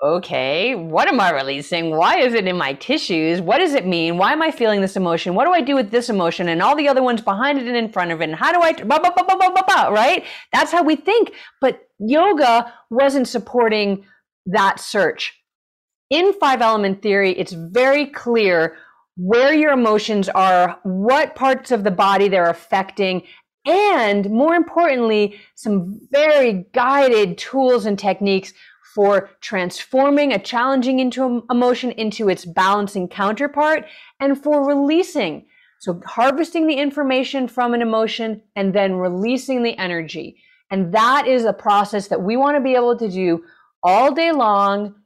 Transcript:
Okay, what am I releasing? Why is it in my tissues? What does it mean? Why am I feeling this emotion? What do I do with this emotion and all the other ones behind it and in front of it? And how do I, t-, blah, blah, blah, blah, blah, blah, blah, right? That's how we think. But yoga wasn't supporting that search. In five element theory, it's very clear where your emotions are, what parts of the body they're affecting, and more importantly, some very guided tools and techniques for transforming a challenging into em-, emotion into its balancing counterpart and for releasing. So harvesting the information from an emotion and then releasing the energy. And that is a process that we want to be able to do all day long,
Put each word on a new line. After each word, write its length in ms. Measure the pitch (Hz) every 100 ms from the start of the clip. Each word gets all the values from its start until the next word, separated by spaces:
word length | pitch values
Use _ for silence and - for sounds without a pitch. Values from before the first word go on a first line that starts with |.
Okay, 680 | 143 175 190 139 131 156 240
what 340 | 233 165 165 262
am 120 | 269
I 120 | 185
releasing? 600 | 147 135 139 143 170 165
Why 260 | 156 196 349
is 160 | 254
it 140 | 233 185
in 100 | 180
my 160 | 139
tissues? 680 | 139 - 285 - 170 156 175
What 200 | 170 269
does 160 | 359 277
it 100 | 185
mean? 320 | 170 165 175
Why 140 | 202
am 100 | 302
I 80 | 320
feeling 320 | - 226 202
this 140 | 190 196
emotion? 400 | 180 170 185 185
What 100 | 311
do 60 |
I 100 | 359
do 140 | 262 277
with 160 | 202
this 180 | 240 240
emotion 400 | 202 170 170 175
and 100 | 165
all 160 | 208 294
the 120 | 285
other 160 | 262
ones 180 | 254 233
behind 380 | - 196 269 285
it 80 | 240
and 100 | 240
in 100 | 220
front 220 | 208 175
of 100 | 160
it? 40 |
And 120 | 160 156
how 160 | 285
do 120 | 349
I, 80 | 330
t-, 120 | 330
blah, 140 | 208 311
blah, 140 | 359
blah, 120 | 359
blah, 120 | 370 381
blah, 160 | 370
blah, 100 | 370
blah, 260 | 381 349 185
right? 360 | 208 247 370 - - -
That's 180 | 247 320
how 100 | 339
we 140 | 302 302
think. 380 | - 453 381 - - _
But 280 | 262 233 _ _
yoga 720 | 214 294 381 311 254 233 233 - _
wasn't 380 | 226 277 269 247
supporting 760 | 233 196 247 226 214 202 196 - _ _ _ 190
that 320 | 208 196 -
search. 600 | - 208 165 - - - _ _ _ _ _ _ _
In 240 | 302 381
five 300 | 392 285 254
element 400 | 226 214 196 196
theory, 300 | 214 196 190 175
it's 140 | 180
very 540 | 165 165 214 262 285 285
clear 720 | - 240 233 202 170 160 - - _ _ -
where 360 | 180 233 269
your 180 | 311 302
emotions 580 | 269 226 214 214 208 185
are, 500 | 190 190 180 180 -
what 540 | 190 185 214 277 294 -
parts 340 | 269 262 -
of 140 | 233
the 80 | 202
body 360 | 180 196 196 202
they're 220 | 185 170
affecting, 720 | 165 - 190 190 - 190 185 - - _ _ 269
and 640 | 370 415 330 214 202 202
more 240 | 220 302 339
importantly, 840 | 330 330 339 254 226 214 202 - -
some 460 | - 220 196 175 214 -
very 540 | 277 311 302 247 190 175
guided 640 | 254 247 277 262 220 196 170
tools 480 | - 269 254 240 208
and 140 | 196
techniques 520 | 202 277 202 190 190 - - _ _ 214
for 340 | 202 196 190 _
transforming 960 | - 196 180 - - 262 277 285 285
a 60 | 202
challenging 600 | - 240 262 269 247 262
into 240 | 254 247
em-, 200 | 262 240 226
emotion 420 | 240 247 247 247
into 360 | - 220 214 208
its 160 | 180
balancing 640 | 175 170 190 202 202 196 180
counterpart 800 | - 196 214 285 285 302 311 - - - _
and 240 | 277 277
for 240 | 294 294 277
releasing. 800 | 285 285 320 349 302 185 143 - _ _ _
So 220 | - 175 -
harvesting 600 | - 254 269 320 339 311
the 60 |
information 720 | 277 285 285 269 262 269 277 247
from 260 | 254 240
an 80 | 240
emotion 600 | 233 220 220 220 226 220 _ 202
and 160 | 196
then 220 | 196 196 185
releasing 680 | 180 180 220 254 254 254
the 140 | 233 -
energy. 580 | 185 170 160 165 - - _ _ _
And 220 | 196 175
that 320 | 214 233 285 262
is 200 | 254 220
a 80 |
process 560 | 214 220 202 202 208 196
that 120 | 190
we 140 | 185 240
want 220 | 277 294
to 40 |
be 140 | 262 247
able 220 | 240 240
to 120 | 220
do 360 | 180 185 165 - _ _ _
all 320 | 180 196 269
day 200 | 285 330
long, 600 | 302 226 202 202 202 208 -